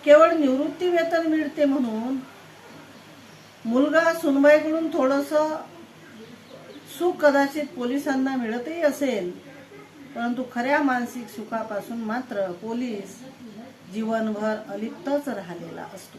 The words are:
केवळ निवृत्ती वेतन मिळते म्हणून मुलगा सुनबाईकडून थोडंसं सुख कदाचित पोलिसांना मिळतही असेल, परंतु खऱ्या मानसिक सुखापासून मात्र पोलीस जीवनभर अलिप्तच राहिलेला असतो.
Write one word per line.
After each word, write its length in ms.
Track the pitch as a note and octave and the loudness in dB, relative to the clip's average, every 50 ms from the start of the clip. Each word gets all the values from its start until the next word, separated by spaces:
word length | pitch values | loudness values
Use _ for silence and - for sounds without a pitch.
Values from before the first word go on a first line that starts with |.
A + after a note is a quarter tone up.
| - | 8
केवळ 260 | D4 D4 D4+ D#4+ E4+ | 10 10 10 10 8
निवृत्ती 580 | E4+ E4 D4 C4 B3+ C4+ D4 D#4+ - - F4+ F4+ | 6 4 4 2 2 2 0 -2 -4 -2 0 2
वेतन 380 | F4 E4+ E4 E4 E4+ E4 E4+ | 2 2 2 2 0 0 0
मिळते 380 | D#4+ D#4 D#4 D4+ C#4+ - D#4 D4 | 2 0 0 0 -2 0 2 2
म्हणून 520 | C#4 C4+ D4 B3+ A3+ A3 A3 A3+ B3+ C4+ C4 B3+ - - - - - - - - - - - - - - - - - - - - - - - - - - - - | 2 4 2 0 -2 -2 -4 -4 -4 -4 -6 -6 -10 -18 -20 -20 -20 -20 -20 -20 -20 -20 -20 -20 -20 -20 -20 -20 -20 -20 -20 -20 -20 -20 -20 -20 -20 -20 -12 -6
मुलगा 480 | A3 A#3 B3+ C#4+ D4+ D4 D#4+ E4 E4 E4 | 0 4 4 4 6 4 4 4 4 0
सुनबाईकडून 760 | E4 - D4+ C#4 C#4 C#4 D4 D4+ D4+ D4+ D#4 D#4 E4 E4 D#4 | 2 0 2 4 6 8 8 8 8 6 2 -2 0 -2 -2
थोडंसं 680 | - E4 C4 C4 C#4 C#4 C#4+ - D#4 D4+ D4+ D#4 D#4 D#4 - - - - E4 - - - - - - A3 A3 A#3+ - - - - - - - - - - - - - - | 0 2 2 2 2 0 0 0 2 2 2 2 -2 -6 -8 -14 -18 -20 -20 -20 -20 -20 -20 -20 -20 -20 -20 -20 -20 -20 -20 -20 -20 -20 -20 -20 -20 -20 -18 -18 -8 -2
सुख 140 | E4 F4+ - | -2 -2 0
कदाचित 500 | - D4+ D4 C#4 C#4 C#4 C#4 - D#4 D4 | 4 4 4 6 4 2 2 -2 -6 -6
पोलिसांना 720 | - - B3+ B3 B3 C4 C#4+ C#4+ D4+ C#4 C4 C4 C4+ C4+ | -6 -6 -6 -4 -4 -4 -2 -2 -2 -2 0 0 -2 -2
मिळतही 460 | C4 A#3+ A3 A3+ B3 A#3+ D#4 D#4+ E4+ | -4 -4 -4 -4 -6 -6 -8 -6 0
असेल, 500 | E4 C#4+ C#4 - C#4+ C4 A#3 G3+ F3+ F3 F#3 - - - - - - - - - - - - - - - - | 0 0 2 2 -2 -2 -2 -2 -4 -6 -8 -10 -16 -20 -20 -20 -20 -20 -20 -20 -20 -20 -20 -20 -20 -14 -10
परंतु 280 | A#3 A#3 A#3+ A#3+ A#3+ B3+ B3 - | -6 -4 -4 -4 -4 -6 -8 -6
खऱ्या 260 | B3 A#3+ C4 C#4+ D4+ | -6 -2 0 2 2
मानसिक 480 | D4 C#4 B3+ B3 A#3+ A#3 - B3 A#3 F#3+ | 2 2 0 0 -2 -6 -8 -12 -14 -12
सुखापासून 680 | - - G#3 - A#3 A3+ A3 - G#3+ G3+ F#3+ - A#3 | -12 -14 -10 -8 -6 -6 -6 -6 -8 -8 -8 -8 -8
मात्र 540 | A#3 A3+ G#3+ A3 B3 B3+ - A#3 G3+ G3 F#3 | -6 -6 -4 -4 -6 -6 -6 -4 -4 -4 -4
पोलीस 720 | F3 E3+ A3 A3 A#3 A#3+ B3+ B3 A3 G3+ G3 F3+ - - B3+ C4 C4 - B3 A3+ G#3 G#3 A#3+ C4+ - - - F3+ F#3 | -4 -8 -8 -6 -6 -4 -4 -4 -6 -8 -10 -12 -16 -18 -18 -20 -18 -18 -18 -18 -18 -18 -18 -18 -20 -20 -20 -12 -8
जीवनभर 600 | G#3+ A3 A3 A3+ A3+ A3 A3 G#3+ G#3 G#3+ G#3+ G#3+ G#3+ - - | -6 -4 -2 -2 -2 0 -2 -2 -2 -2 -2 -2 -2 -6 -10
अलिप्तच 580 | G3+ G#3 G#3+ - - - - C#4 C#4+ D4 C#4+ | -8 -8 -8 -8 -8 -8 -4 -2 -2 -2 -2
राहिलेला 580 | C#4 A3+ G3 F#3+ E3+ E3+ E3+ E3+ E3 E3 E3 E3+ - - | -4 -8 -8 -8 -10 -12 -12 -12 -12 -12 -12 -14 -14 -14
असतो. 240 | F#3 - - - | -18 -18 -18 -20